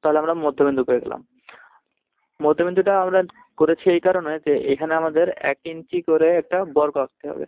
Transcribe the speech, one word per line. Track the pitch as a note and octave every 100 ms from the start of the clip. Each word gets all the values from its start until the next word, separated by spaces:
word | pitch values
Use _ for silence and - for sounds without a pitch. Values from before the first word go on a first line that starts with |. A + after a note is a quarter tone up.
তাহলে | D#3 D3+
আমরা | D#3
মধ্যবিন্দু | E3+ D3+ C#3 C#3+ C3+
পেয়ে | B2+ B2
গেলাম। | - - - _ - - - _ _ _ _ _ _ _
মধ্যবিন্দুটা | D3+ D#3 F3 F3+ F#3+ G3
আমরা | F#3 F#3 F#3 - - -
করেছি | D#3 E3 F#3+
এই | F3
কারণে | F#3 F#3 D#3 D#3
যে | D3+ C#3+ C3
এখানে | C#3 D#3+ D#3+
আমাদের | D#3+ D#3 F3+
এক | - C#3+ C#3
ইঞ্চি | E3 E3 E3 F3+
করে | E3+ D#3+ D#3+ E3+
একটা | - F3+ F3+
বর্গ | C#3+ D3 C#3+
আঁকতে | C3 _ C#3+
হবে। | D3